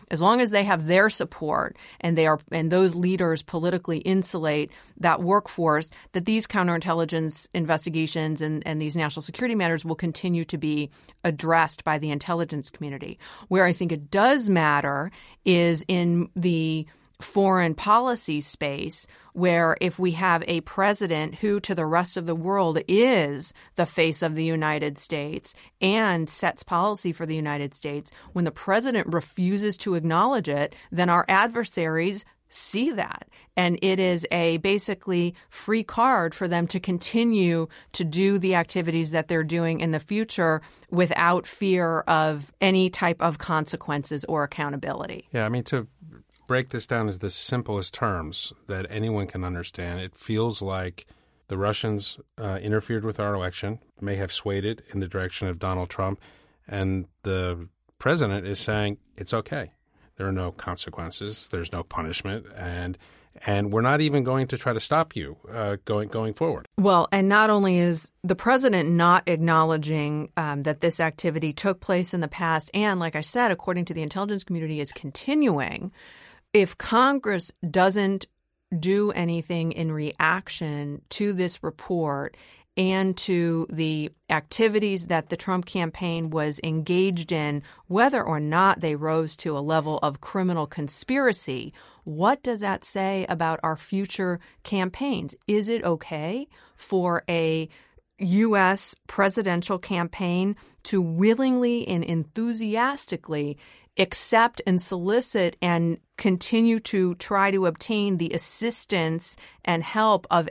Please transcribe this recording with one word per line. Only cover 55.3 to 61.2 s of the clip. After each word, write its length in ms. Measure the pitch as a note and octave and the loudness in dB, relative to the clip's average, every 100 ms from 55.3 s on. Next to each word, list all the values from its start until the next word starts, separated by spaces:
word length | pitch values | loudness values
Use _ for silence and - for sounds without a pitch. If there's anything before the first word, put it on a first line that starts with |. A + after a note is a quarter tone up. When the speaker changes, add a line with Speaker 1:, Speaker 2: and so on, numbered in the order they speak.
| - F#2+ | -4 -6
Speaker 2:
of 120 | F2 | -4
Donald 300 | F#2 F#2 F2+ | -2 -2 -4
Trump, 300 | - F#2+ G2 - _ _ _ - | -4 -4 -4 -10 _ _ _ -8
and 380 | G2+ F#2+ F#2+ F2+ _ | -2 0 -2 -4 _
the 460 | G2+ F#2 F2+ F2 E2+ _ _ - | -4 -2 -2 -6 -10 _ _ -4
president 460 | C3 E3 A#2 G2 F#2 | 0 2 0 -2 -4
is 140 | G2 | -4
saying, 380 | - G#2+ G#2 G2+ _ - | -2 -2 -2 -4 _ -14
"It's 180 | F#2+ | -6
okay. 360 | A2+ - D3+ G#2 _ _ _ _ - | -4 -4 -8 -10 _ _ _ _ -8
There 100 | F#2+ | -4
are 60 | |
no 180 | F#2+ F2+ | -4 -4
consequences. 960 | - - F2+ - E2 E2 - | -8 -10 -8 -10 -10 -10 -10